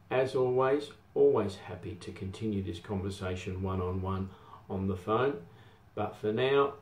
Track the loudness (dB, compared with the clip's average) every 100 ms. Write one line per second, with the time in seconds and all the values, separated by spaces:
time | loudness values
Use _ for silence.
0 | -2 0 2 2 2 4 4 2 -2 -14
1 | -4 6 6 6 2 -4 -12 -10 -10 -10
2 | -12 -8 -8 -4 -2 -2 -2 -8 -4 -4
3 | -4 -4 -6 -4 -6 -4 -2 -2 -2 -2
4 | -2 -2 -4 -10 -20 -20 -8 -4 -2 -2
5 | 0 2 2 0 -10 -20 -20 -20 -12 -6
6 | -6 -2 0 2 4 4 4 0